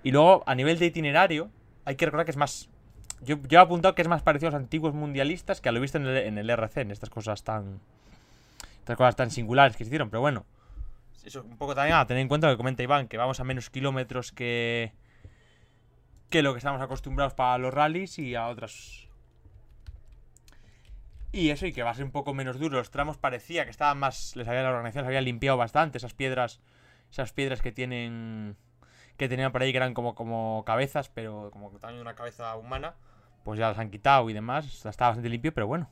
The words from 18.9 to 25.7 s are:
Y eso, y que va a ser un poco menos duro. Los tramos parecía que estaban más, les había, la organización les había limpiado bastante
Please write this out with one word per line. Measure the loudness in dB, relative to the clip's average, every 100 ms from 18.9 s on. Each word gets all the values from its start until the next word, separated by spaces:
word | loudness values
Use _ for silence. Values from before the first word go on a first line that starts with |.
| -20 -20 -20 -20 _ -20 -20 -20 -20 -18 -18 -20 -20 -20 -20 -20 -20 -20 -20 -20 -18 -18 -12 -6
Y | 2 2
eso, | 2 -4
y |
que | -2
va | -2
a | -2
ser | -6
un |
poco | -4 -4
menos | -4 -6 -4
duro. | -2 -2
Los | -2
tramos | -4 -4 -2
parecía | -4 -4 -6 -4 -4
que |
estaban | 0 2 2
más, | -2 -2 -8 -6
les | -4
había, | 0
la | 0
organización | -2 -4 -6
les | -2
había | 0
limpiado | 0 0 2 2
bastante | 4